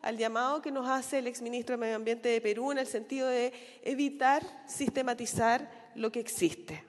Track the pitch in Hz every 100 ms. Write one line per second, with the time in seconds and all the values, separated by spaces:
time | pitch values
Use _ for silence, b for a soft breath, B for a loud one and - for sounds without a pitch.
0 | - 226 226 226 254 294 302 277 254 262
1 | 262 277 247 247 240 247 233 240 226 220
2 | 220 233 240 233 226 208 262 277 262 226
3 | 220 269 262 247 240 247 B B - 269
4 | 285 277 262 285 330 - - - 269 -
5 | 254 240 233 - 226 240 285 - - -
6 | 220 240 220 - 170 - - 156